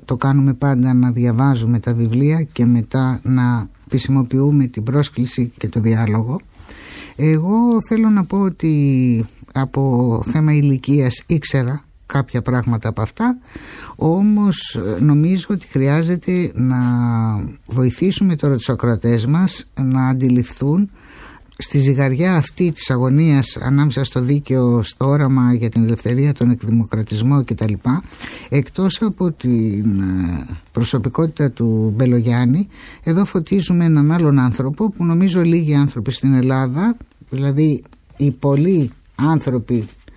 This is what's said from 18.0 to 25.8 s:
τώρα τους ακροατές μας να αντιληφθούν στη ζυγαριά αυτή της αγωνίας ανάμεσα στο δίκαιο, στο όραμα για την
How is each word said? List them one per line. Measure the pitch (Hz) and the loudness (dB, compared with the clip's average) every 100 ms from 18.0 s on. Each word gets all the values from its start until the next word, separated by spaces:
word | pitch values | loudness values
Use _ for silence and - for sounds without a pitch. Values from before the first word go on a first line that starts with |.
| 185 - 196 156 | -2 0 0 0
τώρα | 143 | 0
τους | 131 - | -2 -2
ακροατές | 117 120 113 117 117 113 | -2 -2 0 0 0 0
μας | 160 185 - - - | 0 0 -2 -8 -6
να | 131 131 131 | -2 0 0
αντιληφθούν | 131 127 123 120 - 135 170 202 - - - - - - - | 0 2 2 0 -4 -2 0 0 -4 -20 -20 -20 -20 -20 -14
στη | - 143 | -4 0
ζυγαριά | 135 135 135 131 180 | 2 2 0 0 2
αυτή | 175 147 - 180 | 0 0 -2 -2
της | 156 - | -2 -2
αγωνίας | 127 131 139 165 139 - - | 0 2 4 4 2 0 -4
ανάμεσα | 123 139 147 135 | -2 2 2 0
στο | 135 131 | -4 -2
δίκαιο, | 123 147 139 131 123 120 | 0 0 0 0 2 2
στο | 104 - 135 | -2 -2 0
όραμα | 147 135 131 123 | 2 2 2 2
για | 120 113 | 2 0
την | 117 | 0